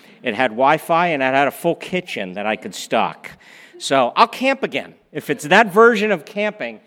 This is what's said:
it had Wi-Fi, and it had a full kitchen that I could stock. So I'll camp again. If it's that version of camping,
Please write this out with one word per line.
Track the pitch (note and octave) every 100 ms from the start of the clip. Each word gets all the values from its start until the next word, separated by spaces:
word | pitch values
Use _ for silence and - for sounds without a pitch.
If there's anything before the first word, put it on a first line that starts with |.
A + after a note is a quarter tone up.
| - -
it | -
had | G#2+ B2+
Wi-Fi, | A2 C3+ D#3 - E3 F3
and | D3
it | C3
had | C3+ C#3
a |
full | - E3+ D#3
kitchen | - A2 - - F#2+
that | F#2 G#2
I | G#2+
could | G#2+
stock. | - - A#2+ F#2 - - - - - - F4
So | - C3+ B2 -
I'll | A3+
camp | - B3+ C4+
again. | G#3 C3+ F2+ - _
If | D3+ -
it's | C#3+
that | D3 F#3+ A3+
version | F#3 A#3 A3 G#3+
of | F#3
camping, | - G3+ G#3 G3+ A#2+ G#2+